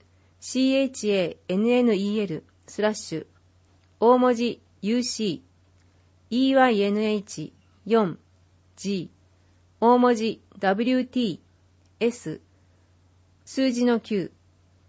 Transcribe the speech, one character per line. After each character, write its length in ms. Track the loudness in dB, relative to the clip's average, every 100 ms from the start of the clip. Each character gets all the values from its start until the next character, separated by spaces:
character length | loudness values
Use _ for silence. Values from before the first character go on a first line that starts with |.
| _ _ _ _
シ 340 | -6 0 2
ー 80 | 2
エ 20 |
イ 80 | 0
チ 180 | -2 -2
エ 280 | 0 -2 -6 -4
ー 60 |
エ 40 | 0
ヌ 120 | 2
エ 120 | 2
ヌ 120 | 2 2
イ 40 | 0 -2
ー 20 |
エ 60 | -4
ル 160 | -6 -12 _ -14
ス 140 | -2
ラ 100 | -2
ッ 20 |
シ 240 | -2 -8 -10
ュ 100 | -12 _ _ _ _ _ _ 0
大 200 | 4 6
文 160 | 4 2
字 260 | -2 -4 _ _
ユ 180 | -4 -2
ー 40 |
シ 400 | -4 -4 -4 -6 -10 _ _ _ _ _ _ _ -6
ー、 200 | -2 2
イ 20 |
ー 20 | 4
ワ 140 | 4
イ 120 | 2
エ 80 | 0
ヌ 100 | 0
エ 140 | -2 -4
イ 80 |
チ、 300 | -6 -12 -14 -16 _ _ 0
四、 340 | 0 0 -4 _ _ _ _ _ -12
ジ 340 | -6 -6 -8
ー、 60 | _ _ _ _ _ _ -2
大 180 | 2 4
文 180 | 4 2
字 260 | -2 -6 _ -4
ダ 160 | -2 0
ブ 80 |
リ 80 | 0
ュ 80 | -2
ー 60 | -2
テ 120 | -4
ィ 120 | -4
ー 60 | -6 _ _ _ _ _ -4
エ 120 | -4
ス、 300 | -4 -10 -12 _ _ _ _ _ _ _ _ _ _ -8
数 260 | -2 0
字 140 | 2 2
の 140 | 0
九、 320 | -2 -4 -4 _ _ _ _ _